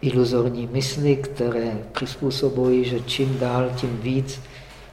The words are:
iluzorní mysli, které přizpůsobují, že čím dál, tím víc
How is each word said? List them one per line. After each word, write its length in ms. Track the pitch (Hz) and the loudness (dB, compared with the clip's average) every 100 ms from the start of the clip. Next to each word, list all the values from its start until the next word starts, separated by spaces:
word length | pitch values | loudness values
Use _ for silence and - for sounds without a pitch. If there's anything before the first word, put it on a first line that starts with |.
iluzorní 640 | 139 123 120 123 120 117 120 | 2 2 4 4 2 0 -4
mysli, 500 | 131 135 - 147 139 | -2 -2 0 4 4
které 640 | 139 - 120 117 117 107 - | 2 -2 0 0 -2 -4 -6
přizpůsobují, 920 | - 127 - 139 131 139 127 127 127 | -6 -6 -2 -2 2 0 2 4 4
že 160 | 123 123 | 4 0
čím 380 | - - 135 131 | -4 0 0 0
dál, 320 | 123 123 127 127 | 0 2 0 0
tím 220 | 127 117 | -4 -4
víc 380 | 113 131 135 - - - - - - | 0 0 -2 -6 -12 -18 -18 -20 -20